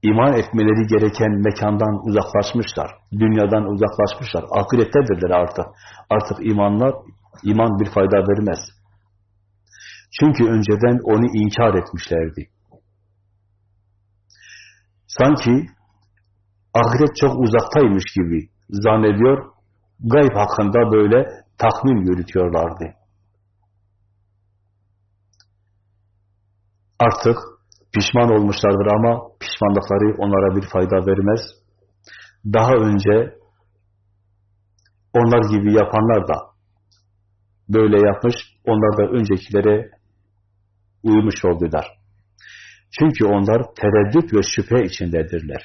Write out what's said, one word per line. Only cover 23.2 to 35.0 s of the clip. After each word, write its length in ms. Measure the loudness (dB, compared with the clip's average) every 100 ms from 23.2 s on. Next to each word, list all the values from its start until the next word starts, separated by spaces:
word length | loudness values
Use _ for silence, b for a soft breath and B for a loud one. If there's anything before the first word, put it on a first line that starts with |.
| _ _ _ _ _ _ _ _ _ _ _ _ _ _ _ _ _ _ _ _ _ _ _ _ _ _ _ _ _ _ _ _ _ _ _ _ _ _
Artık 360 | 0 2 0 -2 -6 _ _ _ _
pişman 380 | -4 -2 0 2
olmuşlardır 560 | 2 2 0 0 0 0
ama 420 | 2 0 -2 -6 _
pişmanlıkları 720 | -14 -4 0 0 0 0 0 0
onlara 380 | 0 2 2 0
bir 120 | -4
fayda 380 | -2 0 0 0
vermez. 340 | 0 0 -2 -6 _ _ _ _ _ B B B B
Daha 280 | -2 0 2
önce 640 | 2 2 0 2 2 0 -10 _ _ _ _ _ _ _ _ _ _ _ _ _ _ _ _